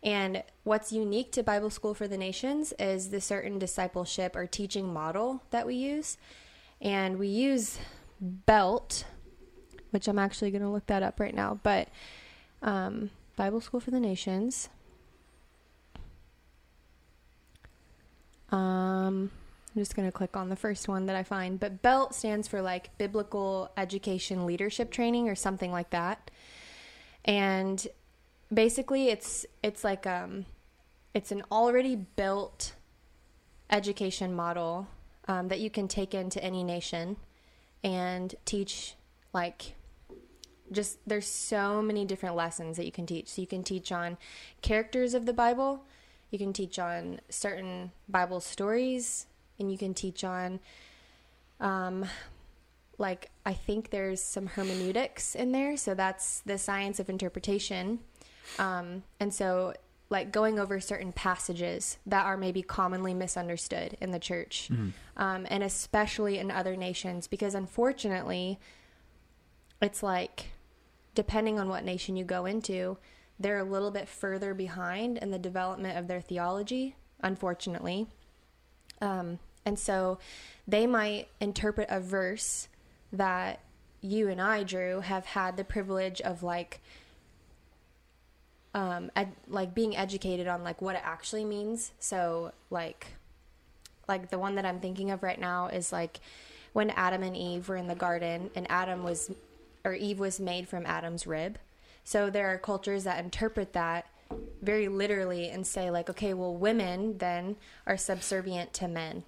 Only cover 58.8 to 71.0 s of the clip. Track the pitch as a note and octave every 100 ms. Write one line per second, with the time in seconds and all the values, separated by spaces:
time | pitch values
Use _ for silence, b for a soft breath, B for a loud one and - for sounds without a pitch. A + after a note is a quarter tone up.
58.8 | F3 F#3 F#3+ - G3+ G3 F#3+ F3+ F#3 -
59.8 | - - _ G3+ G3+ G#3+ A3 G#3+ G3 G3
60.8 | F#3 G3+ F#3+ F3 F#3+ F3+ - E3+ F3 F3+
61.8 | - - - G3 F#3 F#3+ F#3+ F#3 F3+ -
62.8 | F#3 F#3 F#3+ F#3 F#3 - E3+ E3+ - F3
63.8 | E3+ - F#3+ F3 - F3 - - - B2
64.8 | G#2 B B - G3 F#3 F#3 G3 G3 -
65.8 | - G#3+ G#3+ - G#3 G3 G3 F#3+ F#3 F#3
66.8 | F#3 F3+ F#3+ F3 - G3 G#3 G3 F#3 -
67.8 | A#3+ C4+ G#3+ F#3 F3+ F3+ F#3 G3 B B
68.8 | B B B B - - _ _ _ -
69.8 | G3+ G3+ G3+ F#3 F3+ - - - - _
70.8 | _ _